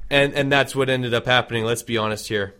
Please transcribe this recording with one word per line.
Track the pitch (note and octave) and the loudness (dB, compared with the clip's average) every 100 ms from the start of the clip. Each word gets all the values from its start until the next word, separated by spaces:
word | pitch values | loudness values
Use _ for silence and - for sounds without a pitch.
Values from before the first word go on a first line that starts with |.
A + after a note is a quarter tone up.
| - | 0
And, | C#3 C#3+ | 2 2
and | C#3+ C#3 | 2 2
that's | C#3 C3 C3+ | 2 2 0
what | C3 | 0
ended | B2+ B2 | 0 0
up | A#2 B2+ | -2 2
happening. | B2+ A#2 A#2 A2 | 2 2 -2 -2
Let's | A#2 | -2
be | - A2+ | -2 -2
honest | G#2+ G#2+ - | 0 -4 -4
here. | G#2+ G2 - | -4 -4 -8